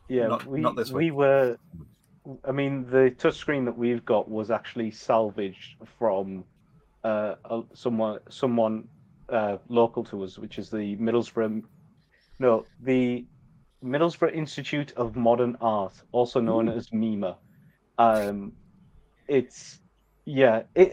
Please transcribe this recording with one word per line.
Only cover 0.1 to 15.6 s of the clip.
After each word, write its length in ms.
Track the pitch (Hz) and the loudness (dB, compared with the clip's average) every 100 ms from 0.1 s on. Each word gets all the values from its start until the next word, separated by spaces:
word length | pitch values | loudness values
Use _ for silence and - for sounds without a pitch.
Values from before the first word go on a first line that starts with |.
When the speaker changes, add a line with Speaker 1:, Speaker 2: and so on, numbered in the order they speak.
| 127 113 | -2 0
Speaker 2:
Not, 180 | 120 131 | -2 -4
Speaker 1:
we, 140 | 139 | -2
Speaker 2:
not 140 | 123 123 | -2 -2
this 160 | 113 | -4
Speaker 1:
we 200 | 131 165 | -2 -2
Speaker 2:
week. 20 | 139 | 2
Speaker 1:
were, 380 | 139 139 127 120 _ - - _ _ _ 143 131 | 4 4 2 -2 _ -20 -20 _ _ _ -20 -14
I 80 | 135 | -6
mean, 380 | 139 139 139 123 | -4 -4 -4 0
the 220 | 131 131 123 | 4 4 4
touchscreen 480 | 165 151 - 143 123 | 0 0 -2 -2 -2
that 120 | 113 | -2
we've 260 | 120 117 - | -2 0 0
got 220 | 107 101 | 0 0
was 200 | 107 107 | -6 -2
actually 380 | 110 - 120 113 | -4 -4 -6 -6
salvaged 840 | 107 - 113 110 101 98 92 - - - - | -6 0 2 2 -4 -8 -8 -20 -20 -18 -2
from, 440 | 113 98 98 95 - _ _ _ _ _ | 0 0 -4 -10 -14 _ _ _ _ _
uh, 320 | 113 104 107 87 - | -2 -2 -2 -6 -8
a, 160 | 117 - | -8 -8
someone, 460 | - 127 113 110 107 - | -6 -4 -2 -2 -6 -12
someone, 580 | - 135 117 110 110 - _ _ _ - | -4 0 2 2 0 -10 _ _ _ -4
uh, 280 | 117 104 98 - | -2 -2 -4 -2
local 340 | 120 117 120 110 | 2 2 0 -8
to 180 | 101 | -8
us, 160 | 95 - | -10 -12
which 180 | 107 - | -14 -12
is 120 | 98 | -8
the 240 | 110 104 101 | -6 -4 -2
Middlesbrough, 640 | 113 117 113 - 110 110 - _ _ _ _ _ _ - | 0 0 0 -2 -2 -4 -10 _ _ _ _ _ _ 0
no, 260 | 127 110 - - | 2 2 -2 -8
the 440 | 123 127 123 123 - _ _ _ _ _ | 0 2 2 -2 -8 _ _ _ _ _
Middlesbrough 500 | 127 143 170 165 165 | -4 0 0 2 -2
Institute 600 | 160 151 - 135 147 147 - | 0 -6 -8 -6 -6 -6 -6
of 180 | 117 120 | -6 0
Modern 400 | 117 120 123 120 | 2 4 2 0